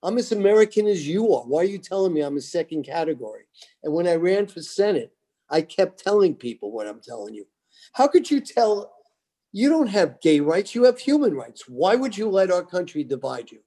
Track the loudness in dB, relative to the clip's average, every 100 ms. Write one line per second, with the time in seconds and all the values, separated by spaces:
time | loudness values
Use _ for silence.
0 | -2 -4 -2 0 4 6 4 4 0 0
1 | -2 -2 2 0 0 -2 0 -4 -6 -2
2 | 0 0 -2 -6 -6 -6 -6 -8 -8 -6
3 | -4 -6 -8 -16 _ _ -20 _ -6 -2
4 | 0 0 2 0 -2 -8 -14 -2 0 0
5 | -4 _ _ _ _ -2 -2 -2 -2 -2
6 | 0 2 2 0 -8 -10 -10 -8 -10 -12
7 | -16 -14 -12 -14 -20 _ _ _ -20 0
8 | 4 4 2 -4 -2 0 2 0 -4 _
9 | _ _ _ _ _ 0 2 4 2 2
10 | 0 2 2 4 2 0 -2 4 4 4
11 | 0 2 2 -2 -10 -20 -18 -2 2 2
12 | 0 -4 -2 0 2 0 -2 -6 -6 -8
13 | -6 -6 -6 -8 -12 -20